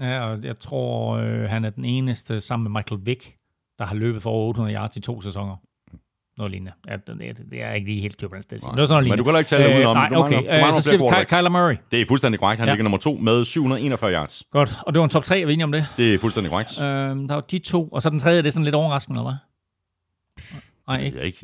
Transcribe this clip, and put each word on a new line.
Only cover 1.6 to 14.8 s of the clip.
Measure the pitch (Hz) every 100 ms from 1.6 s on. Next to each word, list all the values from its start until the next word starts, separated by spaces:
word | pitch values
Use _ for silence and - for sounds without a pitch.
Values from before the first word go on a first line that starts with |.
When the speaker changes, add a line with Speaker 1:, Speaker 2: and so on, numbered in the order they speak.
| 110
Speaker 1:
er |
den | 104 123
eneste | 127 131 117 - 110
sammen | - 120 110
med | 107
Michael | - 104 101
Vick, | 127 - _ _ _ _ -
der | 98
har | 104
løbet | 117 110
for | 113
over | 110 110
otte | 117
hundrede | 107 104
yards | 110 107
i |
to | 110 117
sæsoner. | 98 98 98 95 _ _ _ 87 _ _ _ -
Noget | 104
lignende. | 95 92 - -
Ja, | 104
det, | 107 110
det, | 120 117 135
det | 123
er | 113
ikke | 107 98
lige | 107
helt | 101
styr | - 98
på | 95
den |
statistik. | 95 - 65
Speaker 2:
Nej. | 123
Speaker 1:
Det |
var | 147
sådan | 156
noget | 123 107
Speaker 2:
Men |
du |
Speaker 1:
lignende. |
Speaker 2:
kan | 139
heller | 160
ikke | 156
tælle | 143 139
det |
Speaker 1:
Øh, | 135
Speaker 2:
udenom. | 123 131
Speaker 1:
nej, | 143
Speaker 2:
Du |
mangler, | 165 143 127
Speaker 1:
okay. | -
Speaker 2:
du |
mangler | 156 151
Speaker 1:
Øh, |
så | 156
Speaker 2:
flere |
Speaker 1:
siger | 147
vi | 175
Ky-, |
Speaker 2:
quarterbacks. | 127 180 175
Speaker 1:
Kyler | 170 180
Murray. | 175 175 127 _
Speaker 2:
Det | -
er | 110
fuldstændig | 131 127 104
korrekt. | 98 110
Han | 117
Speaker 1:
Ja. |
Speaker 2:
ligger | 110
nummer | 110 95
to | 151 143
med | 110 120 117
syv | 165
hundrede | 131 131
enogfyrre | 139 120 107
yards. | 85 73 - -
Speaker 1:
Godt. | 143 139 -